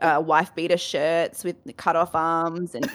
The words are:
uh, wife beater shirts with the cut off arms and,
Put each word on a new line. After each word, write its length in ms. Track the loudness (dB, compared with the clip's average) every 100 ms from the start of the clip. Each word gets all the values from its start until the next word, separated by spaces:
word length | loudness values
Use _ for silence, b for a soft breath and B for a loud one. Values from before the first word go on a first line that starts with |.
uh, 180 | 2 2
wife 300 | 2 2 2
beater 240 | -2 0 0
shirts 680 | 0 -2 2 2 0 -4
with 120 | -8 -8
the 100 | -12
cut 220 | -6 0 2
off 180 | 2
arms 640 | 0 0 0 -2 -4 -8 -6
and, 160 | -6